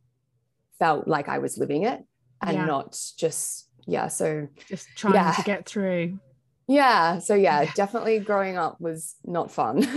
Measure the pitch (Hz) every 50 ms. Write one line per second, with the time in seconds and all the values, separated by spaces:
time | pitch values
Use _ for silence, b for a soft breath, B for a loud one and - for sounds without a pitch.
0 | _ _ _ _ _ _ _ _ _ _ _ _ _ _ _ _ 180 165 147 143
1 | - - 156 147 143 - 139 139 135 135 - - 135 135 143 151 196 247 285 -
2 | - _ _ _ _ _ _ _ - 185 160 156 156 160 143 139 - - - -
3 | - - - - 165 156 - - - - - - - _ _ _ _ 180 165 135
4 | - 160 - - 160 160 156 151 147 143 - - - - 190 - - - - -
5 | - 208 196 202 180 160 - 311 - 208 202 - - - - 214 196 190 180 175
6 | 170 170 190 196 - _ _ _ _ _ _ _ _ - 269 294 277 254 226 185
7 | 165 165 175 170 - - 208 202 196 170 151 147 147 151 - 202 202 196 220 226
8 | - 220 220 214 196 208 208 196 196 190 185 180 160 143 - - 170 165 160 160
9 | - - - - - 180 175 165 - - - 160 139 110 120 175 269 240 262